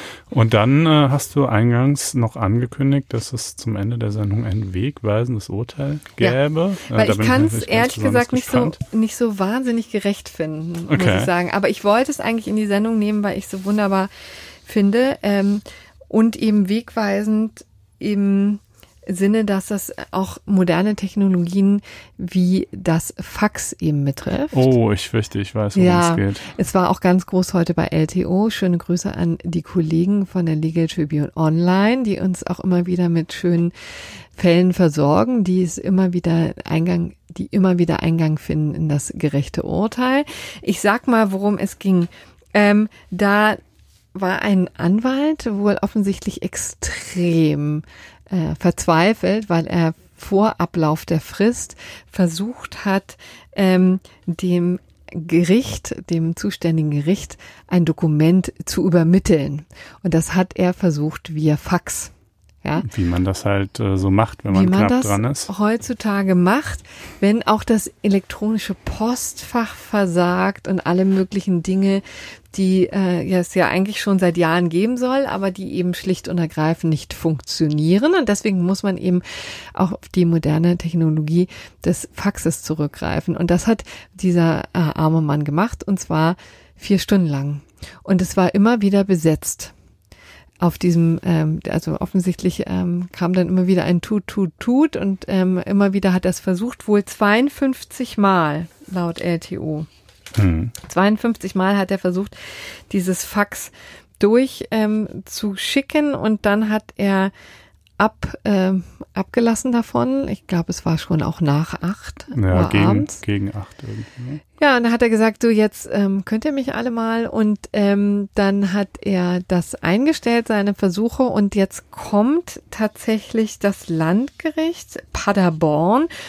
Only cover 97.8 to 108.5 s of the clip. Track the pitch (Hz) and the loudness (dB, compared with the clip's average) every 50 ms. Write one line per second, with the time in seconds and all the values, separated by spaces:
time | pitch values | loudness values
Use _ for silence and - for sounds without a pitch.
97.8 | - - - - 254 - - - 202 196 190 175 160 151 147 151 170 - - _ | -8 -14 -10 -10 -8 -6 -2 0 2 4 4 4 2 0 0 -4 -6 -10 -14 _
98.8 | - - 190 180 175 170 165 - - 175 170 165 - - 180 - - 156 156 151 | -16 -8 -6 -4 -4 -4 -4 -4 -4 -2 -2 -4 -4 -8 -8 -8 -6 -6 -6 -6
99.8 | 160 - _ _ _ _ _ _ _ - - - 101 90 82 80 - 117 - - | -8 -10 _ _ _ _ _ _ _ -6 -2 2 2 2 2 2 -2 -4 -8 -12
100.8 | - - - 170 190 208 214 - - 233 220 - - 190 - 190 185 190 202 202 | -16 -6 -2 0 2 2 2 0 0 -2 -4 -4 -6 -6 -4 -2 0 0 0 0
101.8 | 190 180 196 190 - 180 175 185 202 - - - - - - - - - - - | 0 -2 -4 -2 -2 -2 -2 -2 -4 -6 -10 -16 -18 -18 -16 -16 -16 -18 -18 -20
102.8 | - _ - 196 175 185 180 - - - - 214 208 - - - - - - - | -12 _ -4 -2 -2 -2 -4 -4 -6 -6 -4 -2 -2 -2 -4 -10 -14 -16 -18 -20
103.8 | - - - - - _ _ _ 208 208 220 247 269 262 - - - - - 220 | -20 -20 -20 -20 -20 _ _ _ 2 4 6 4 4 2 -2 -8 -10 -4 -2 -2
104.8 | 214 214 214 214 214 - - - - - - - - 208 190 190 - - - 277 | 0 0 0 -2 -4 -4 -8 -12 -14 -12 -10 -8 -6 -6 -6 -6 -6 -2 -2 -2
105.8 | 277 - - 302 294 294 269 - 131 220 220 202 - 208 202 214 220 208 214 214 | -2 0 0 0 2 2 0 -2 0 0 0 0 2 0 2 2 2 0 -2 -2
106.8 | - - - - 202 196 196 190 190 196 - - - - - - - _ _ _ | -4 -6 -6 -2 0 2 2 2 2 0 -2 -8 -16 -20 -20 -20 -20 _ _ _
107.8 | _ _ _ - 202 214 - _ - - - - - 220 | _ _ _ -2 -2 -2 0 _ -8 -10 -10 -6 -2 0